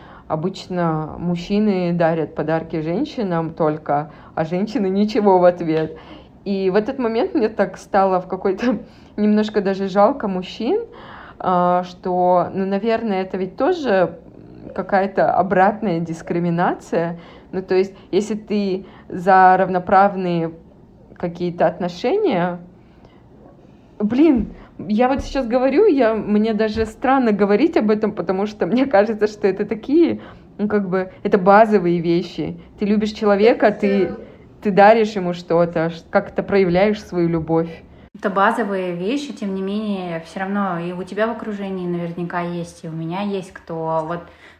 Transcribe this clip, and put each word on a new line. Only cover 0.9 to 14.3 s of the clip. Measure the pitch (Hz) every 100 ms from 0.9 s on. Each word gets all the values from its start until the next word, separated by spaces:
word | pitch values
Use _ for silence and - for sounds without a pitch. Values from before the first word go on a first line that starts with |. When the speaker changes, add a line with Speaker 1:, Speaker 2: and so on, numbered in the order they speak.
| 160 156 64
Speaker 1:
мужчины | 175 175 175 202 214 190 175
дарят | 170 165 165 147 -
подарки | 151 160 165 165
женщинам | 156 175 302 - 196 165 165
только, | 165 156 156 - 143 156 - - -
а |
женщины | 151 180 214 254 190
ничего | 196 214 240 202 185
в | 180
ответ». | 175 165 160 156 - - - - - 196
И | 196 190
в | 190
этот | 220 269
момент | 233 226 381 311
мне | 220
так | 220 190 -
стало | - 202 196 185
в | 180
какой-то | 185 196 190 240 226 - -
<laughs> | - -
немножко | 208 214 214 214
даже | 196 190 196
жалко | 190 208 277 214
мужчин, | 185 180 - 226 415 466 - - - - -
а, | 185 180 180 180
что, | 180 - 190 180 180 180 165
ну, | 180 190
наверное, | 196 226 226 226 190
это | 185 190
ведь | 185 -
тоже | 277 359 262 190 170 - -